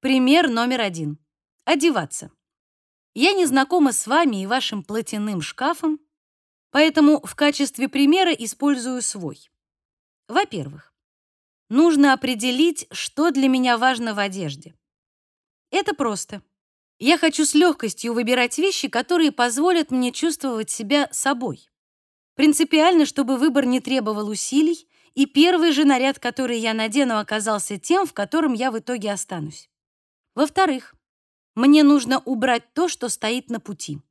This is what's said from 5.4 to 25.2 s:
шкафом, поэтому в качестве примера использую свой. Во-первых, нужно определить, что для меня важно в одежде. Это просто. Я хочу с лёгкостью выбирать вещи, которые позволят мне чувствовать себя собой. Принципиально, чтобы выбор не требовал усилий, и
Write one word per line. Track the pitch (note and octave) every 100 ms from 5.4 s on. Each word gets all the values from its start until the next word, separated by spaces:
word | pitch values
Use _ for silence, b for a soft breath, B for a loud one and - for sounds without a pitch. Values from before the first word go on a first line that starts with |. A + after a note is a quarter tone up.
шкафом, | D#3 - C4 E4 D#4+ D#4 _ _ _ _ _ _ _
поэтому | C#4 D#4 D#4 D4 D4 -
в | -
качестве | D4 C#4+ C#4 - C4
примера | C#4 C#4+ F4 F#4
использую | D#4 A3+ - C#4+ C4+ A#3+ B3+
свой. | A#3 G#3 E3 - _ _ _ _ _ _ _ _ _
Во-первых, | B3+ G#4 G3+ C#3 D3+ _ _ _ _ _ _ _ _ _
нужно | A#3 E4+ D4+ C#4+
определить, | C4 - A#3+ B3 B3 E4 D#4+ -
что | - - - D#4+
для | C4+ C4+
меня | C4 B3+ A#3
важно | B3+ B3+ A#3
в | G#3
одежде. | G3+ F#3+ D#3+ C#3 - _ _ _ _ _ _ _ _ _ _
Это | F4 G4
просто. | D4 A#3+ G3+ - G3+ _ _ _ _ _ _
Я | A#3+ E4+
хочу | D#4+ - D4+
с |
лёгкостью | D4 F4 D4+ A3+ - A#3
выбирать | A#3 A#3 B3 A#3+ -
вещи, | F#4 F#4 -
которые | A#3 B3 F4 D#4+
позволят | - A#3+ A#3+ E4 F4 D#4
мне | B3+ B3
чувствовать | B3 E4 D4+ C4+ A3+ A3
себя | - G#3 D4 C#4
собой. | - C4+ B3+ A#3+ C#3 _ _ _ _ _ _ _ -
Принципиально, | D4+ D4 E4 D#4+ D#4+ F4 C#4+
чтобы | - B3 C4
выбор | D4+ C4+ C4
не | B3
требовал | B3 C4 G#3+ G#3+ G#3
усилий, | G#3 - C4+ D#4 E4+ _ _ _
и | -